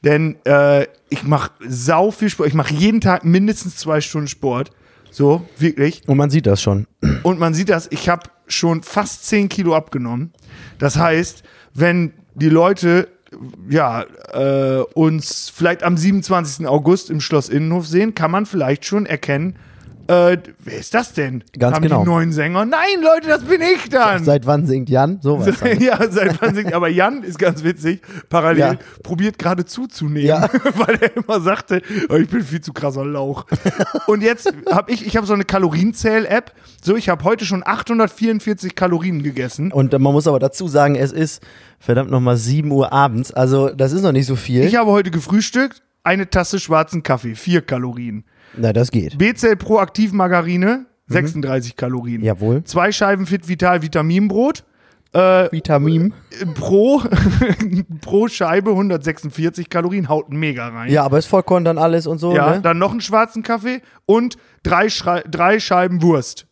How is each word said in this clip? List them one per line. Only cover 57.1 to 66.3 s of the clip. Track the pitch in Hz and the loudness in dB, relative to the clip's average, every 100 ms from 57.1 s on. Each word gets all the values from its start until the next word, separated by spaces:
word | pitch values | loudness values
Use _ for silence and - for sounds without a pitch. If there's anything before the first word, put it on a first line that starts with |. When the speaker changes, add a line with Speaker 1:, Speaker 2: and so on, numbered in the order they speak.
| 190 202 - 254 | 2 2 2 2
Speaker 1:
<laughs> | 180 220 180 180 160 | 0 0 -2 -4 -12
pro | - 202 226 | -2 0 0
Scheibe | - 170 185 196 | -2 0 0 2
hundertsechsundvierzig | 190 202 170 143 151 151 143 165 165 170 | 0 0 -2 -4 -6 -10 -4 -4 -4 -6
Kalorien, | 175 175 196 147 | -4 -2 -4 -2
haut | 156 151 | -4 -4
mega | 143 156 123 120 | -6 -4 -6 -10
rein. | 117 120 | -10 0
Speaker 2:
Ja, | 147 | 2
aber | 139 143 | 4 0
ist | - | 2
Vollkorn | 190 - 180 | 0 2 2
dann | 165 160 | 2 2
alles | 165 165 160 | 2 2 -2
und | 160 | -4
so, | 170 | 0
Speaker 1:
Ja, | 180 147 180 | 2 2 2
Speaker 2:
ne? | |
Speaker 1:
dann | 170 170 | 0 0
noch | 202 | 0
einen | 226 | -2
schwarzen | 190 214 226 226 | 0 0 0 -4
Kaffee | 220 233 226 254 _ _ | -6 -4 -4 -8 _ _
und | - 220 240 - _ _ | 2 2 2 -6 _ _
drei | - 180 202 | 0 2 2
Schrei-, | - 180 175 - | -2 -2 -4 -4
drei | 156 175 214 | 0 2 2
Scheiben | - 180 180 180 | 2 0 2 2
Wurst. | 170 151 120 | 2 2 -2